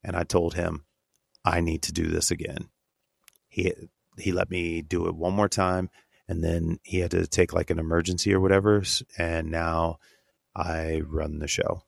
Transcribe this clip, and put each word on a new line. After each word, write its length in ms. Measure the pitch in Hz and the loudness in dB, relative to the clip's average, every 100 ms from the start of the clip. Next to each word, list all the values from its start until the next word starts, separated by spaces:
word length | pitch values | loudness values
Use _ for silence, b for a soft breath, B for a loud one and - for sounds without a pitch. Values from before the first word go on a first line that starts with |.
And 120 | 104 92 | -4 -4
I 80 | |
told 300 | 87 92 85 | 2 2 2
him, 320 | 85 87 80 - _ _ _ _ _ | 0 -2 -4 -12 _ _ _ _ _
"I 180 | - 87 | 0 2
need 200 | 85 80 | 2 0
to 100 | - | -4
do 140 | 80 80 | -2 0
this 220 | 82 - | 0 0
again." 380 | 82 - - - _ _ _ _ _ - _ _ | -2 -6 -8 -12 _ _ _ _ _ -20 _ _
He, 260 | - 92 - - _ _ - | -2 -2 -2 -12 _ _ -6
he 140 | 98 | -2
let 180 | 90 92 | 0 -2
me 300 | 92 85 82 | -2 -2 -4
do 240 | 78 90 85 | -2 -2 -2
it 80 | 80 | -2
one 180 | 87 | -2
more 160 | 98 104 | 2 0
time, 400 | - 92 92 92 b b b - | 2 2 2 -2 b b b -8
and 160 | 82 | -2
then 360 | 82 85 82 85 | 0 0 0 -4
he 160 | - 92 | -4 -2
had 120 | 87 | 0
to 140 | 87 85 | 0 0
take, 260 | - 87 | 2 4
like, 160 | 87 82 | 2 0
an 80 | 82 | -2
emergency 540 | 80 85 85 90 104 | 2 0 2 0 2
or 60 | 95 | 4
whatever, 420 | 95 98 101 104 | 6 4 6 4
s-, 220 | 92 - - - | 2 -4 -6 -4
and 320 | 85 82 80 | -2 -2 -2
now 480 | 82 82 82 82 - b b b b _ - | -2 0 0 0 -2 b b b b _ -6
I 460 | 85 82 80 80 78 | -4 -2 -2 -2 -2
run 320 | 78 76 76 | -4 -4 -6
the 80 | 78 | -4
show. 360 | - - - | -2 -2 -4